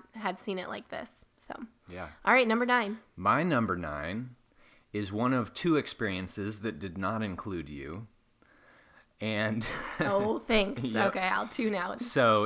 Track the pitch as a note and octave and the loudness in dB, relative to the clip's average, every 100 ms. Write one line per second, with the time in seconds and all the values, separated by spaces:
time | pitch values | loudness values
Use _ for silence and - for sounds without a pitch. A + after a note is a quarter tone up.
0 | - A3+ G#3 G3 - F#3 - - - - | -16 -6 -6 -4 -4 -4 -4 -8 -8 -8
1 | - - - - - - A3+ _ - F2+ | -6 -8 -12 -20 -14 -12 -14 _ -14 -10
2 | F2 - - B3 A3+ A3+ A#3+ B3 G#3 A3 | -10 -4 4 6 6 4 4 2 0 -6
3 | - - F#2 A#3+ F3 C3 A2 F2+ D#2 D2 | -12 -2 4 4 6 4 4 0 -2 -4
4 | D#2 G#2+ B2 B2 _ _ - - _ G#2 | -4 -6 -8 -12 _ _ -20 -20 _ -6
5 | G2 G#2 B2 C3 G#2+ - F3 D3+ - - | -2 0 2 2 0 -2 2 2 2 -2
6 | G#2+ F#2 F#2+ - G2+ G#2+ G#2+ - G2 F2 | -2 -2 -4 -4 -4 -4 -6 -6 -6 -4
7 | F#2+ A2 G#2+ F2 G#2+ F2 C#2+ C#2+ C#2 F2+ | -2 -2 -2 -4 -6 -6 -6 -10 -10 -10
8 | A2+ _ _ _ _ _ - - - - | -12 _ _ _ _ _ -20 -20 -20 -20
9 | _ - A2 G#2 G#2+ A2 - - - - | _ -8 -4 0 0 0 -4 -6 -6 -4
10 | F3 G3+ G#3 - - A3 G3 C4+ B3 A3 | 0 2 2 -2 2 2 2 0 0 2
11 | G3 F#3+ F#3 - G#3 - A3 G3 F3+ - | 2 2 0 0 -2 -2 0 0 -2 -4
12 | B3 - A#2 G#2+ | -2 4 6 6